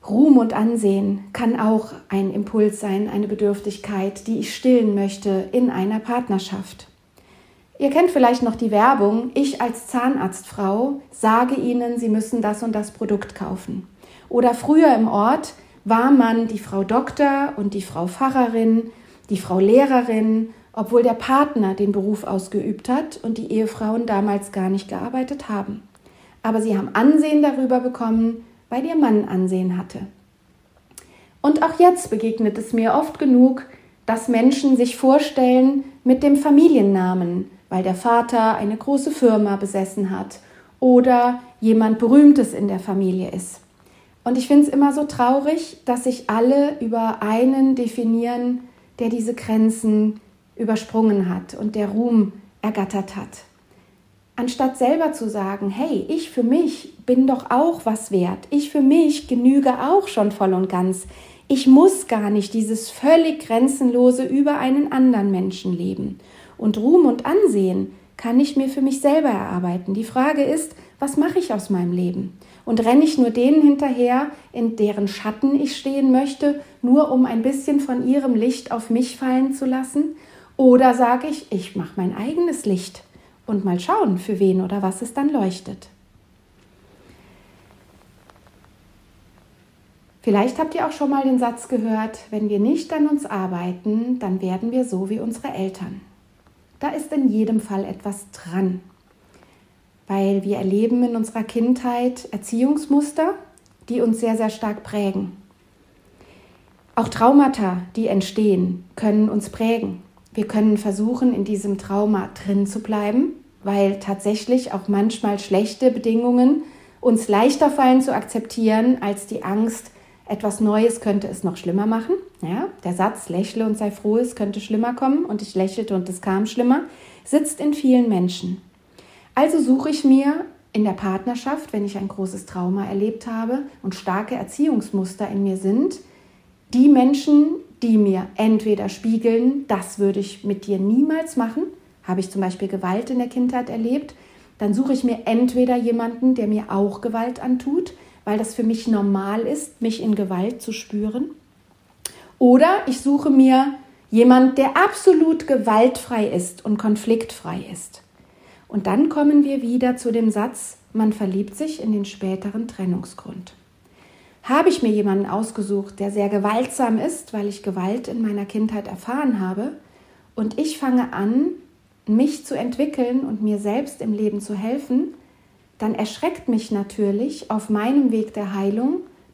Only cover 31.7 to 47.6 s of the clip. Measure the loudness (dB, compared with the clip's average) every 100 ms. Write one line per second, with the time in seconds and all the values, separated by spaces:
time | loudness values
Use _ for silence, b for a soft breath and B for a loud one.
31.7 | 6 4 4 -4 -4 -4 0 -2 -2 -4
32.7 | -2 2 0 -2 -2 4 6 6 4 -10
33.7 | B B B -4 -4 0 4 4 4 2
34.7 | 4 2 2 4 4 2 2 4 6 4
35.7 | 2 B B 2 4 4 4 6 6 8
36.7 | 6 4 2 2 0 -2 -4 -6 -14 _
37.7 | -4 -2 -2 2 2 2 0 2 0 -2
38.7 | -4 -2 0 0 2 4 4 2 -2 -4
39.7 | -4 -4 -4 -4 -4 -8 -14 b b b
40.7 | b 6 6 6 4 2 -2 B _ 2
41.7 | 4 4 2 4 8 8 8 4 -2 -4
42.7 | -4 -4 -2 0 -2 -6 -8 -12 -16 _
43.7 | _ b b b b -2 -2 4 4 6
44.7 | 4 2 2 -4 0 2 2 0 -2 -6
45.7 | -10 -4 -2 -2 -4 -2 2 4 4 2
46.7 | -2 -4 -2 -2 -2 -2 2 2 4